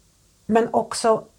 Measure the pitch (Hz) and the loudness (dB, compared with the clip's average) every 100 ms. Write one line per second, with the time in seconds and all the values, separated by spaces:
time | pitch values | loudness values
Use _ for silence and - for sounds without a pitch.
0 | _ _ _ _ - 220 233 233 - - | _ _ _ _ 0 0 2 -2 -4 -2
1 | 226 220 - | 0 0 -4